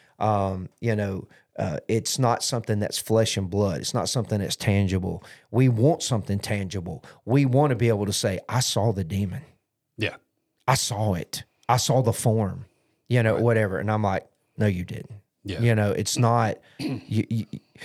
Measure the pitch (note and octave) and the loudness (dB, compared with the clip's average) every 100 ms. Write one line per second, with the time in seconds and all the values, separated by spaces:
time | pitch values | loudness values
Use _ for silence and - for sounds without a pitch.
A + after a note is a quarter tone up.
0 | _ - G#2+ G2+ G2 F#2+ F#2 - A#2 G#2+ | _ -4 0 0 0 -4 -10 -6 -2 0
1 | G2+ F#2+ - _ _ - G2 D2+ - A2 | -2 -6 -10 _ _ -6 -4 -4 -2 -2
2 | - - B2 - - A#2+ - G#2 G#2 - | -2 0 0 0 -2 -4 -2 -2 -2 -4
3 | - A2 A2 G2+ F#2 G2+ G2+ D#2+ - A#2+ | 0 2 2 0 -2 0 0 -2 -4 -4
4 | E2+ B2+ A2 G#2 F#2+ - - G2+ F#2+ F#2+ | -2 -2 -2 -2 -2 -2 0 2 2 0
5 | F2+ E2+ - - _ A#2+ C3 A2 C#3 - | -2 -8 -12 -20 _ 2 4 4 4 2
6 | - A#2 - G2+ - G2+ F#2+ F#2+ E2+ D#2 | 0 -2 -2 -4 -2 -4 -4 -8 -8 -10
7 | - - G#2 C3+ C3+ C3 D3 A2+ A#2 G#2 | -16 -12 0 2 4 4 2 2 2 2
8 | G2+ G2 G#2+ F#2 - A#2+ - G#2 A2 G2 | 0 -2 -2 -2 -2 0 0 0 0 0
9 | D#2+ G2 G2 F#2 - _ _ _ _ - | -2 -2 -4 -6 -12 _ _ _ _ -6
10 | - - _ _ _ _ - C3+ - G#2+ | -6 -6 _ _ _ _ 0 0 0 -2
11 | G#2+ F2+ - - - _ - A#2+ - B2+ | 0 -2 -4 -12 -14 _ 0 2 2 2
12 | A2+ - A#2+ A2 G2 F2+ - _ _ _ | 2 0 2 2 0 -6 -14 _ _ _
13 | - A#2+ A2 A2 A#2 A2+ G#2 F#2 G#2 G#2+ | -2 2 2 2 4 2 2 0 0 0
14 | G#2 F#2+ - _ _ - G#2+ F2+ F2+ - | 0 -2 -6 _ _ 0 0 0 -4 -10
15 | - - _ _ G2 F2+ A#2+ G#2+ G#2 - | -14 -18 _ _ -8 0 2 4 2 0
16 | G2 - A#2 A#2 A2 - _ - D#4 B2+ | -2 2 2 4 2 -2 _ -8 -6 -6
17 | - A2 - A2+ - - _ - | -4 -2 -2 -4 -6 -12 _ -20